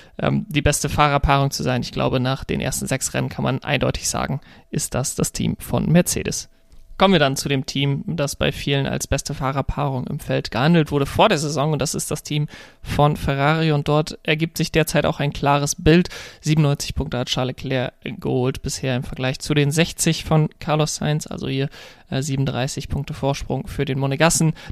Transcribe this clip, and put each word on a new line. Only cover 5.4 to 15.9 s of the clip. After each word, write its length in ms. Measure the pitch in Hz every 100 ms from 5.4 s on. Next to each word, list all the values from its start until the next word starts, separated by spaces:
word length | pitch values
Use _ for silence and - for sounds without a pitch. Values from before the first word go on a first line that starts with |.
| - -
von 340 | - - -
Mercedes. 560 | 165 175 - - - - _ _ - - -
Kommen 160 | 196
wir 60 | 180
dann 160 | 143 139
zu 120 | 151
dem 180 | 139 131
Team, 380 | 139 139 139 -
das 300 | 160 143 -
bei 160 | 143
vielen 340 | - - 139 -
als 220 | 127 -
beste 260 | 135 -
Fahrerpaarung 720 | 143 131 135 - - 143 131 -
im 140 | 147
Feld 320 | - 131 -
gehandelt 400 | - 139 175 147
wurde 140 | 143 135
vor 220 | - 196
der 100 | 170
Saison, 340 | 151 151 151
und 80 | 156
das 160 | 143 -
ist 160 | -
das 100 | 151
Team 240 | - 147 151 - - -
von 360 | - - 147 151
Ferrari, 560 | - 139 139 160 160
und 160 | 147 147
dort 300 | 147 156 -
ergibt 340 | - 156 160 -
sich 140 | 170
derzeit 360 | 165 156 156 151
auch 120 | 151
ein 140 | 143
klares 420 | - 139 143 143
Bild. 360 | - 165